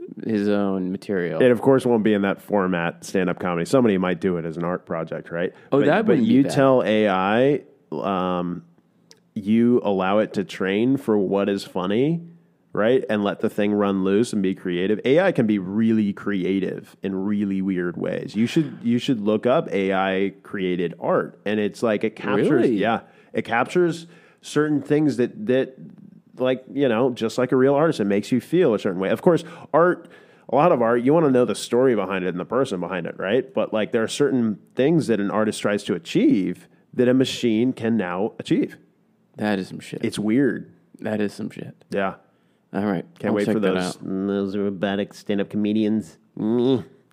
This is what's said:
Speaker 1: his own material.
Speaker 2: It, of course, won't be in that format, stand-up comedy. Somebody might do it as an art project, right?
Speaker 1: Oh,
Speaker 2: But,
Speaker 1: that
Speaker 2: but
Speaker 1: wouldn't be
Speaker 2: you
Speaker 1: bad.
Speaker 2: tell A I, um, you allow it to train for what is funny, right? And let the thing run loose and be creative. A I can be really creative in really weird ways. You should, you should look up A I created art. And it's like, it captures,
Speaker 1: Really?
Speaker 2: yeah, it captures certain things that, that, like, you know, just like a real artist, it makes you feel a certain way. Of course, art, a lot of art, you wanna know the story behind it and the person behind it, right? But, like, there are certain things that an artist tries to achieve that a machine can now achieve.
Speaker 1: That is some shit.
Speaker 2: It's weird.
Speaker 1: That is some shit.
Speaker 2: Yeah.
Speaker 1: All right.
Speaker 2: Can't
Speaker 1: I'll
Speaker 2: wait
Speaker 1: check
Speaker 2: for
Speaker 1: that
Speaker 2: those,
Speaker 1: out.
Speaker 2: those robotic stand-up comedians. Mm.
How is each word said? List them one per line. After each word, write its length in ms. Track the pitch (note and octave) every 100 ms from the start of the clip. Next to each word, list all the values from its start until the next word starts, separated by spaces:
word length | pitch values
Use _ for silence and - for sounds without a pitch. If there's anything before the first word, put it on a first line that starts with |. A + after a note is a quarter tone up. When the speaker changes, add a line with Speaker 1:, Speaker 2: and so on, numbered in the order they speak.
| F4 -
Speaker 1:
his 240 | - G#2 G#2
own 420 | G2+ G2 F#2+ F#2
material. 520 | F#2+ - F#2+ E2+ D#2+
Speaker 2:
It, 80 | B2+
of 100 | A#2
course, 240 | C3+ C3+
won't 200 | B2 A#2
be 100 | G#2+
in 80 | G2+
that 180 | G2 -
format, 640 | - G2+ F#2 F2 E2+ -
stand-up 340 | - G2 F2+ F2
comedy. 280 | F#2 E2+ E2+
Somebody 320 | C3+ A#2 F#2+
might 200 | F2+ F2
do 180 | G2 E2+
it 80 | E2
as 100 | D#2+
an 80 |
art 220 | E2+ F2+ -
project, 440 | E2+ D#2+ D#2+ -
right? 220 | E2+ F#2 - -
Speaker 1:
Oh, 80 | C#3
Speaker 2:
But, 60 | C#3+
Speaker 1:
that 200 | F#3 A3
Speaker 2:
but 60 |
Speaker 1:
wouldn't 160 | C3+ A2
be 60 |
Speaker 2:
you 80 | B2+
Speaker 1:
bad. 80 | C#3
Speaker 2:
tell 300 | C#3+ C3+ B2+
A 240 | F#2 G#2+ G#2
I, 540 | F#2 F#2+ A2+ C3+ D3 - _ -
um, 720 | D2+ E2 F#2+ F#2 F2+ F2 E2+ - _ _ _ _ _ _
you 460 | A2 G2+ A2+ A#2+ B2
allow 340 | G2+ F#2+ F#2 G#2
it 140 | G#2
to 100 | G#2+
train 520 | F2 - F#2+ G2+ B2 C3+
for 220 | A#2 G#2
what 320 | F#2 G2 G2+
is 140 | G2
funny, 580 | - F#2+ F2+ G#2+ C#3+ E3+ - - _ _ _
right? 320 | - A2 C3 -
And 120 | G#2+
let 180 | G2+ E2+
the 100 | A2
thing 240 | - G#2
run 300 | G#2 G2+ G2
loose 280 | F#2+ G2+ A#2+
and 100 | G#2+
be 120 | F#2+
creative. 460 | F#2+ F#2 F2 F#2+ G#2+
A 160 | B2 D#3
I 120 | F#3+
can 140 | D#3+ A2
be 120 | G#2
really 560 | F2+ G#2 A2+ A2 G2+
creative 800 | F#2+ G#2 G2 F2+ G2 F2+ - - -
in 240 | G2 F#2+ G2
really 340 | G#2 G2+ F#2+
weird 380 | F#2+ F2+ F2 E2+
ways. 360 | F2+ F2+ -
You 120 | G2+ A#2
should, 320 | E3 C#3+ -
you 160 | A#2 A#2+
should 220 | - A#2+
look 240 | G2+ G#2+
up 240 | A#2+ D3+ E3+
A 220 | G2 F#2+
I 400 | F#2+ G2 F#2+ G2 -
created 520 | - G#2 F2+ F2+ F2 -
art. 400 | - F3 D2+ -
And 160 | G2+ G#2+
it's 220 | G2+ -
like, 220 | A#2+ G#2
it 120 | A2 -
captures, 320 | G2+ G#2 F3+
Speaker 1:
Really? 280 | C#3+ - G#2
Speaker 2:
yeah, 240 | G#2+ A2 - _ _
it 80 | -
captures 600 | - A#2 C3+ F3+ E3+ E3+ - - _ _
certain 380 | - D3 D3+ D3
things 360 | - D3+ D3+ A#2
that, 280 | A#2+ - G#2+
that, 280 | B2+ C3 - - - - - _ -
like, 260 | B2+ C3 -
you 160 | C3+ C3+
know, 220 | A2 C3
just 260 | A#2+ A2 -
like 140 | C3
a 40 | C3
real 180 | C3
artist, 260 | C#3+ E3 -
it 60 | G2+
makes 260 | G2+ -
you 80 | B2
feel 320 | - E3+ D#3+
a 40 | G2+
certain 200 | - E2+
way. 120 | F#2+
Of 100 | A2
course, 240 | F#3 E3 - - -
art, 340 | D#3 F3+ - - - - - -
a 60 | C3
lot 160 | F3
of 80 | C#3+
art, 220 | A2+ B2
you 100 | B2+
wanna 180 | E3 D3+
know 140 | B2+
the 100 | A2+
story 400 | G2 - A#2+ C3
behind 300 | G#2+ F#2+ F#2+
it 40 | F2+
and 120 | F2
the 60 | D#2+
person 340 | A#2+ C#3 F#2
behind 260 | F2 F#2 E2
it, 100 | -
right? 340 | F#2 B2+ B2+
But, 220 | A#2 -
like, 180 | A2 G2+
there 100 | A#2
are 60 | A2
certain 500 | - D3 B2+ A2+ G2 _
things 340 | - C3+ E3 A2
that 120 | G#2
an 100 | G2+
artist 300 | G2 G#2+ -
tries 240 | G#2+ G2+
to 100 | -
achieve 720 | F2+ - E3+ D4 A2 F2+ F2+ - _ _
that 120 | - B2
a 60 |
machine 580 | C3 B2+ - A#2+ A2 B2+
can 240 | A#2+ A2+ A2+
now 340 | F2+ F2+ A2 -
achieve. 400 | - F#3 C#3+ - _ _ _ _ _ -
Speaker 1:
That 220 | G#2+ G2
is 100 | F2+
some 100 | -
shit. 220 | - -
Speaker 2:
It's 140 | A2+ G2+
weird. 540 | G#2 A#2+ C3+ - - - _ -
Speaker 1:
That 200 | G#2+ G#2+
is 140 | G2+
some 160 | - G#2+
shit. 340 | - - - -
Speaker 2:
Yeah. 240 | G2 F#2+ - _ _ _ _ _
Speaker 1:
All 140 | G2 G#2
right. 180 | F2 - -
Speaker 2:
Can't 140 | G#2
Speaker 1:
I'll 40 | G#2
Speaker 2:
wait 80 |
Speaker 1:
check 120 | G#2+ G#2+
Speaker 2:
for 40 |
Speaker 1:
that 140 | F#2+
Speaker 2:
those, 220 | F#2 F2+ -
Speaker 1:
out. 20 |
Speaker 2:
those 540 | E2+ F#2+ G2 G2 G2 G2+
robotic 560 | G2+ F#2+ G2+ G2 F#2+
stand-up 380 | - - G2+ G2
comedians. 640 | G#2 G#2 G#2+ G#2+ G#2+ - - _ -
Mm. 480 | G#2+ A#2+ B2 B2+ - _ _